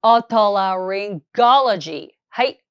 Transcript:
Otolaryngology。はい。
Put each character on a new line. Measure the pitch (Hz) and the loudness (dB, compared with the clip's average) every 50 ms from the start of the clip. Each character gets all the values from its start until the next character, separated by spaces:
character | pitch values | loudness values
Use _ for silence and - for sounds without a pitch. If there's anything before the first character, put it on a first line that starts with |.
Otolaryngology。 | - 226 233 233 233 _ 226 220 214 202 202 196 190 190 185 185 185 185 196 196 202 208 196 156 _ _ _ 247 240 240 254 277 269 240 208 175 151 160 160 147 - - _ _ _ _ | 4 4 2 2 0 _ 0 0 2 2 0 -2 -2 -2 -4 -4 -6 -6 -6 -6 -6 -8 -10 -12 _ _ _ 2 4 4 4 4 4 0 -2 -4 -6 -12 -12 -12 -14 -16 _ _ _ _
は | - - 247 | -4 -4 -4
い。 | 226 - _ _ _ | -4 -4 _ _ _